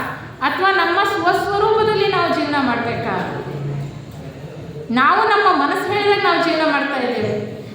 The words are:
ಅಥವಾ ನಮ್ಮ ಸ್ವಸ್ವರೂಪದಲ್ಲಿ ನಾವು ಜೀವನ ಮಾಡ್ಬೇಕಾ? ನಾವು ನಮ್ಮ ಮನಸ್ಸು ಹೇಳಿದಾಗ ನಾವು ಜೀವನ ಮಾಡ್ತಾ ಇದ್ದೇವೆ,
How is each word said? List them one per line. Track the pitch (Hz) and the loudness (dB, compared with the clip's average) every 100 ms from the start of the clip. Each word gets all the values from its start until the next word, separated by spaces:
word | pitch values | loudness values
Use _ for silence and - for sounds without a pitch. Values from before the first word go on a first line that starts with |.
| - - - - | -4 -10 -14 -4
ಅಥವಾ | 277 359 381 | -4 2 2
ನಮ್ಮ | 370 339 359 | 2 2 2
ಸ್ವಸ್ವರೂಪದಲ್ಲಿ | 403 381 339 359 392 403 440 440 427 403 403 | 2 2 2 2 2 2 4 4 4 4 2
ನಾವು | 370 339 | 2 2
ಜೀವನ | 320 294 285 | 0 0 0
ಮಾಡ್ಬೇಕಾ? | 254 233 233 226 220 180 180 - - 143 143 143 143 - - - - - - - - - - | 0 0 -2 -4 -4 -4 -4 -6 -8 -6 -6 -6 -8 -10 -14 -14 -14 -14 -14 -14 -12 -12 -4
ನಾವು | 240 294 392 480 | 2 4 4 4
ನಮ್ಮ | 415 392 302 | 4 4 4
ಮನಸ್ಸು | 294 392 359 | 2 0 -2
ಹೇಳಿದಾಗ | 415 403 392 370 | 0 2 2 2
ನಾವು | 339 | 2
ಜೀವನ | 330 311 311 | 2 2 2
ಮಾಡ್ತಾ | 285 277 262 | 0 -2 -2
ಇದ್ದೇವೆ, | 240 220 214 202 202 - - | -2 -2 -2 -4 -6 -10 -14